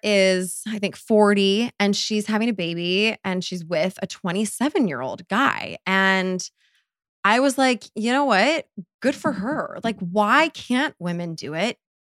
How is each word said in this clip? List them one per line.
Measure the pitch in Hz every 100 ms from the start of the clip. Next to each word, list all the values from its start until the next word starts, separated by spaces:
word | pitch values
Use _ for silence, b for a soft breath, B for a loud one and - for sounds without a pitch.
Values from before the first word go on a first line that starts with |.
is, | 214 202 190 185 185 - 208
I | 214
think, | 196 -
forty, | - 214 208 202 196 202 240 -
and | 202
she's | 202 - 214 208
having | 214 233
a |
baby, | 190 170 170 175 185 220 -
and | 190 185
she's | - 180
with | 160 165 180 -
a | 185
twenty-seven-year-old | - 185 185 214 - 277 370 208 127 131 - 180
guy. | 208 269 - - - -
And | 190 190 190 185 185 - _ _ _ _ _ _ _
I | 196 233
was | 277 262
like, | 262 240 -
"You | - 220
know | 262
what? | 285 196 240 320 - - 175 _
Good | 254
for | - 320
her." | 208 214 311 - -
Like, | 226 -
why | 175 196 208 269 320
can't | - - 247 302 -
women | 175 170 175 160
do | -
it | 160 214 - _ _